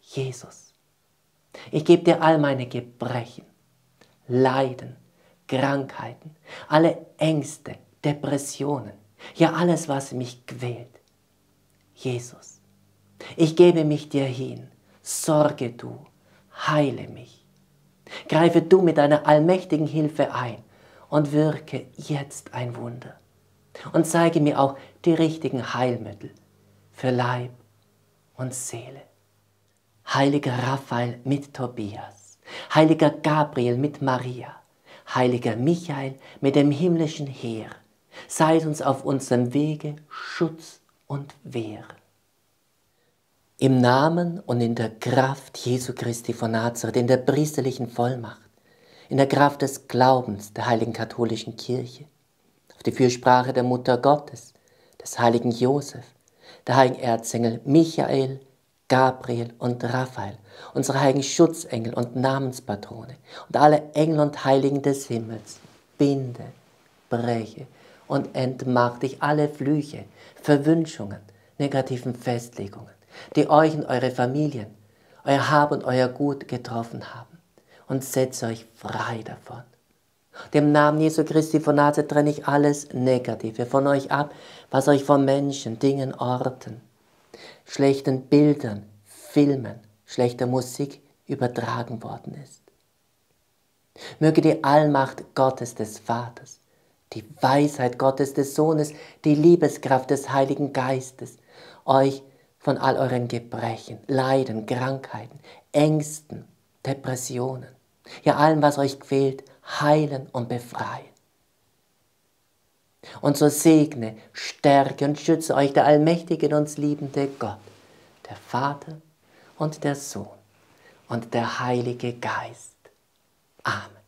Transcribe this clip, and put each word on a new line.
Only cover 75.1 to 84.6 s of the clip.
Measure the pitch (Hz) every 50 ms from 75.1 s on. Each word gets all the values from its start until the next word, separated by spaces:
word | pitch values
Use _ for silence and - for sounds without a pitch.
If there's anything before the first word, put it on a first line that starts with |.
| _ _ -
euer | 139 139 139 127 -
Hab | 151 147 147 147
und | 147 135 -
euer | - 127 127 127 127
Gut | 123 - 147 143 139 139 - -
getroffen | - 123 - - 117 117 117 117 - 127 - - -
haben, | 120 - _ - - _ _ _ _ _ _ _ _ _ _
und | 135 135 131
setze | - - 135 131 127 127 - - 113
euch | 113 113 - _ _
frei | _ - 104 104 110 - 123 123 113 110
davon. | - - - _ - 120 123 - _ _ _ _ _ _ _ _ _ _ _ _ _ _ - - - -
Dem | 151 147 151
Namen | 147 151 147 147 151 156
Jesu | 156 156 156 - 156
Christi | 156 156 160 156 156 - 151
von | 151 151 147
Nazareth | 143 147 147 147 - 147 151
trenne | 147 147 147 147
ich | 147 - - -
alles | 139 143 147 147 143 143 - - -
Negative | 131 123 131 131 123 123 - 113 107 - 113 110 - 120
von | 120 - 135 135 139
euch | 139 139 135 -
ab, | - 139 147 147 - - - - - -